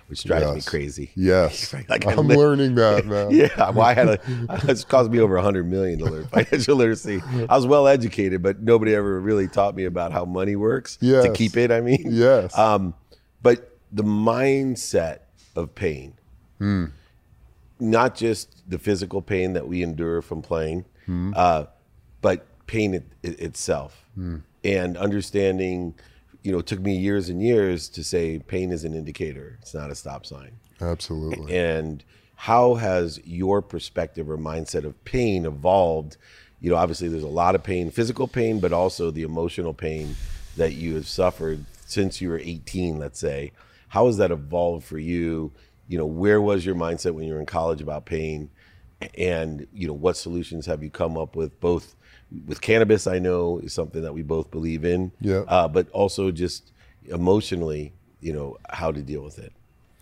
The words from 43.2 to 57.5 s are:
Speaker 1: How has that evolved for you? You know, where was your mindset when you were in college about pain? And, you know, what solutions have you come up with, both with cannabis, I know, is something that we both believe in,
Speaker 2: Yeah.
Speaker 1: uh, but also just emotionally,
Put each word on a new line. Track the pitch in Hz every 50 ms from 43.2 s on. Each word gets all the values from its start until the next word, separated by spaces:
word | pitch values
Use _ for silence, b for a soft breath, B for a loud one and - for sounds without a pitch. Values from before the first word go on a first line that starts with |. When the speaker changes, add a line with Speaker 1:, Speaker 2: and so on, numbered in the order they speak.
| - 73 69 69 71 71 - b b b b b b b
Speaker 1:
How | - 98 120 127
has | 110 101
that | 101 90
evolved | 85 76 71 73 85 87 87 87 87 80 -
for | - 80 78
you? | 78 82 87 85 85 82 82 80 80 73 - b b b b b _ -
You | 90 82
know, | 78
where | 78 80 82 95 104 104 107
was | 104 104 101 95 82
your | 95 92
mindset | 87 82 85 85 80 - 90 80
when | 78 80
you | 80 78
were | 76
in | 76
college | - - 82 82 82 80 73
about | 76 76 76 73 -
pain? | - 85 78 78 80 78 76 76 71 _ b b b b b b b b - - - - -
And, | 90 90 87 82 80 80 78 71 73 - -
you | 104 87 78
know, | 73
what | 73 78 92 87 -
solutions | - 87 85 87 80 - 85 80 73
have | 87 82 73
you | 76 76
come | - - 85 82 80 80
up | 80 - -
with, | 80 80 73 - _
both | - 87 87 82 - - _ _ b b b b b b - - - -
with | - -
cannabis, | - - 110 113 113 104 110 98 -
I | 95 92 92
know, | 90 92 90 87 87 85 87 85
is | - 78 -
something | - 80 78 - 82
that | 80 78 73
we | 82 78
both | 73 80 80 78 -
believe | - 80 80 82 80 78 78
in, | 87 87 92 92 90 - -
Speaker 2:
Yeah. | 113 101 95 95 104 -
Speaker 1:
uh, | 87 92 82 80
but | 76 90 87 -
also | - 98 101 95 - - 98 95
just | 85 78 90 85 - - - _ _ b b b b b b
emotionally, | - 85 87 87 92 98 107 107 -